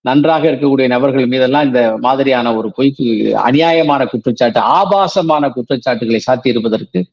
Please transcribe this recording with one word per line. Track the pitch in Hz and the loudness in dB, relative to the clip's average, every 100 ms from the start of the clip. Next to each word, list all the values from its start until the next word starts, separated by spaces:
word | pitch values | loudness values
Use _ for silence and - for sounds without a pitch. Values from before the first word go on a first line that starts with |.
நன்றாக | 123 139 156 160 156 | 2 2 2 2 0
இருக்கக்கூடிய | 135 143 135 131 | 0 0 2 0
நபர்கள் | 123 139 131 123 | 2 0 0 0
மீதெல்லாம் | 127 127 143 147 | 0 0 2 2
இந்த | 123 117 110 | 2 0 0
மாதிரியான | 123 135 139 127 120 113 | -2 0 0 0 0 -2
ஒரு | 107 110 | -4 -2
பொய்க்கு, | 139 139 123 110 110 | -2 0 -2 0 -2
அநியாயமான | 107 104 139 165 165 151 139 123 | 0 0 2 2 2 0 0 -2
குற்றச்சாட்டு, | 120 127 113 120 117 | -4 -4 0 0 0
ஆபாசமான | 110 160 196 196 190 196 165 151 139 | 2 0 2 0 0 0 0 0 0
குற்றச்சாட்டுகளை | 127 117 131 131 117 113 113 | -4 -4 -4 -2 -4 -2 -2
சாட்டி | - 127 127 | 0 0 0
இருப்பதற்கு | 117 110 107 - - 90 | -2 -2 -4 -4 -6 -6